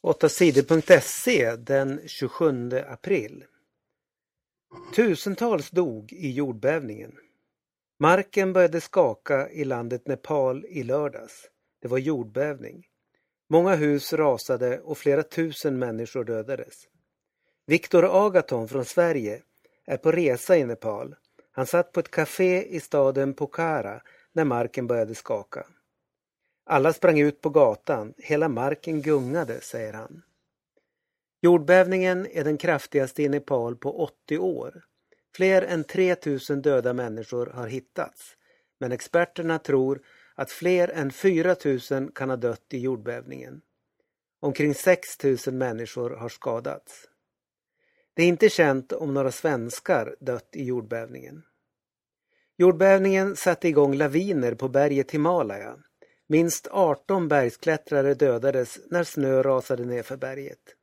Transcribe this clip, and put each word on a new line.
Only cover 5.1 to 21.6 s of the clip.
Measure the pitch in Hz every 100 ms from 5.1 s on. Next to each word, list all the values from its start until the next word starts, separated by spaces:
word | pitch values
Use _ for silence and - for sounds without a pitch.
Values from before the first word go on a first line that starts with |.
| 160 202 190 233 190 139
dog | 175 170 110 107
i | 185 151
jordbävningen. | 127 143 113 127 160 127 104 110 - _ _ _ _ _ _ _ _
Marken | 151 185 196 - 190
började | 185 175 160
skaka | - 196 143 107 - 139 139
i | 160
landet | 135 123 120 123 -
Nepal | 127 - 151 131 131 -
i | 175
lördags. | 120 139 147 - 113 - - _ _ _
Det | 123
var | 127
jordbävning. | 135 147 113 113 147 135 - - _ _ _ _ _ _ _
Många | 160 180
hus | 170 147 143 -
rasade | 160 151 120 - 123 123 127
och | 156 147
flera | 147 139
tusen | 151 - 165 147 156 127
människor | 123 113 117 131
dödades. | 117 113 113 135 - - _ _ _ _ _ _ _ _ -
Viktor | 165 - 175 185 185 208
Agaton | 185 - 123 113
från | 135
Sverige | 123 - 170 147 107 110 _ _ _ _ -
är | 127
på | 160
resa | 165 156 123 - 175
i |
Nepal. | 123 113 113 104 131 - _ _ _
Han | -